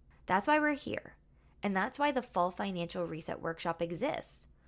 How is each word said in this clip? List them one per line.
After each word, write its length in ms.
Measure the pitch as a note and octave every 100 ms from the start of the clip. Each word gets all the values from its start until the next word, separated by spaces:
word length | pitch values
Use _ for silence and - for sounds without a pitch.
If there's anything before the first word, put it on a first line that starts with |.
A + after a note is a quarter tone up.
| - -
That's 220 | - F#3+ D4+
why 100 | D4+
we're 160 | D4+
here, 440 | C#4 - - - - - - - -
and 140 | G#3
that's 240 | F#3+ A3 -
why 120 | D4
the 100 | B3+
Fall 280 | - F#3 F3+
Financial 560 | F#3 G3+ F3+ E3+ F#3
Reset 360 | E3+ D#3+ E3 -
Workshop 400 | E3 E3 F3 E3
exists. 680 | E3+ E3+ C4+ - - - - -